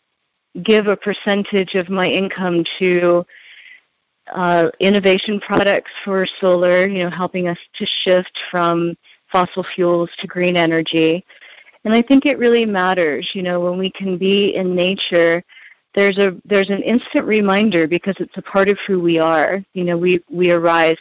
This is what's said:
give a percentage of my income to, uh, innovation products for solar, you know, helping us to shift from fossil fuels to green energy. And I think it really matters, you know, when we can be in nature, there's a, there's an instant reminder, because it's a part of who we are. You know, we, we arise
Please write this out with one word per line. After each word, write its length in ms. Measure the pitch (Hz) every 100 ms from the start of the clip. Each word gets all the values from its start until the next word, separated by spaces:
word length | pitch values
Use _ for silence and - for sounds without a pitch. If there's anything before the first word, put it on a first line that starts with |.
| _ _ _ _ _ -
give 240 | 175 220 208
a 80 | 190
percentage 800 | - 190 - 202 202 202 180 190
of 140 | 175
my 180 | 190 180
income 580 | 143 190 - 185 170 165 -
to, 480 | 185 180 175 175 180 - - - - - _ _ _ _ -
uh, 380 | - 175 175 165 -
innovation 600 | 196 202 190 190 - 208
products 520 | - 202 202 185 - - -
for 200 | 190 185 -
solar, 480 | 190 180 180 180 190
you 160 | 196
know, 60 | 175
helping 380 | 170 180 185 175
us 120 | 170 - -
to 80 | 214
shift 540 | - - 185 180 - -
from 440 | 180 170 170 170 170 _ _ _
fossil 320 | 190 180 -
fuels 460 | 180 - 175 175 170 -
to 80 | 175
green 280 | 180 180 175
energy. 680 | 165 165 160 160 160 170 - - - - - _ 214
And 80 |
I 80 | 226
think 240 | 233 269 285
it 120 | 254
really 280 | 240 233 226
matters, 640 | 196 180 185 160 131 180
you 80 | 196
know, 200 | 180 175
when 160 | 175 180
we 120 | 190
can 280 | - 190 180
be 360 | 190 202 202
in 220 | - 185 180
nature, 680 | 180 196 - 175 170 170 - - - _ _ -
there's 220 | 202 190
a, 180 | 196 175
there's 260 | - 202 196
an 140 | 196
instant 420 | - 233 - 294 -
reminder, 640 | 214 202 196 220 175 160
because 280 | 175 202 185
it's 160 | 180 -
a 60 |
part 260 | - 196 196
of 100 | 196 -
who 140 | 190
we 180 | 170 165
are. 460 | 160 160 143 190 190
You 120 | 185 180
know, 120 | 170
we, 240 | 180 180 -
we 220 | 175 180
arise 460 | 175 170 165 165 165